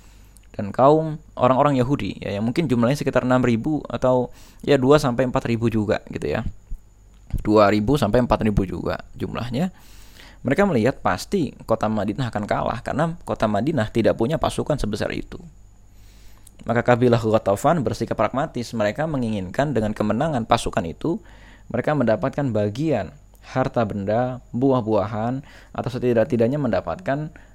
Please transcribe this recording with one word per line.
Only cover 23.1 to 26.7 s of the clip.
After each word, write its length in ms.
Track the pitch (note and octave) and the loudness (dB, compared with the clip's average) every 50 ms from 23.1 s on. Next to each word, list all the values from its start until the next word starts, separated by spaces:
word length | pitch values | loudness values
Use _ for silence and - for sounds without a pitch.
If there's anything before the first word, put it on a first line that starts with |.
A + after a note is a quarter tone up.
| - - - - - - | -10 -18 -20 -20 -20 -20
harta 480 | - - - C3 C3+ C3+ - B2 A#2 G2 | -16 -6 -2 -2 -2 0 0 -2 -2 -2
benda, 560 | - G2+ G2 G2+ G#2+ A#2 B2+ B2+ B2+ A#2+ - - - | -2 -4 -2 0 0 0 0 -2 -4 -8 -12 -8 -4
buah-buahan, 880 | A#2+ C3 C#3 C3 B2+ G#2+ A2 A2 G2+ F#2 G2 A2+ G#2+ A2+ A#2+ B2+ C3+ C#3+ - - - - - - | 0 2 2 2 2 2 2 2 2 0 0 -2 -4 -4 -4 -4 -6 -8 -12 -18 -20 -20 -14 -8
atau 160 | - A2 A2+ | -8 -6 -6
setidak-tidaknya 720 | A#2 B2 B2 B2 A#2+ A2+ A2 - B2+ A2+ A2+ A#2 C#3 D3+ | -4 -2 0 2 4 4 2 2 2 2 2 2 2 0
mendapatkan, 720 | C#3 A#2 | -2 0